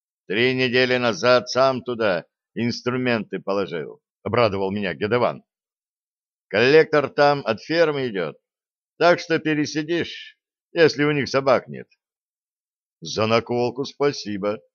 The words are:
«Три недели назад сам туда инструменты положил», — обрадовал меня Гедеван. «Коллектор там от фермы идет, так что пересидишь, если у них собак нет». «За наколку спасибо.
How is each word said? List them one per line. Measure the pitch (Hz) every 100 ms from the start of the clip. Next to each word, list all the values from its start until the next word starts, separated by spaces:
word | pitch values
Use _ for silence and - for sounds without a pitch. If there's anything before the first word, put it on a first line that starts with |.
| _ _ -
«Три | 101 127
недели | 131 131 123 127 127
назад | 120 92 120 123 -
сам | 123 135 127
туда | - 117 110 85 - _ _
инструменты | - 117 - 123 127 127 117 98 95
положил», — | 95 98 90 82 65 - _ _
обрадовал | - 113 113 98 95
меня | 104 95
Гедеван. | 73 104 123 110 67 - _ _ _ _ _ _ _ _ _ _
«Коллектор | 101 127 156 160 151 135
там | - 143 143 110
от | 110
фермы | - 160 160 143 127
идет, | 98 80 - _ _ _ _ _ _
так | 165 175
что | - 160
пересидишь, | 156 151 143 151 156 170 - - - - _ _ _
если | 175 156 127
у | 147
них | 147 113
собак | 135 135 113 -
нет». | 67 - _ _ _ _ _ _ _ _ _ _ _
«За | 80 95 110
наколку | 117 117 120 123 120
спасибо. | 131 - 143 139 101 104 101 107 -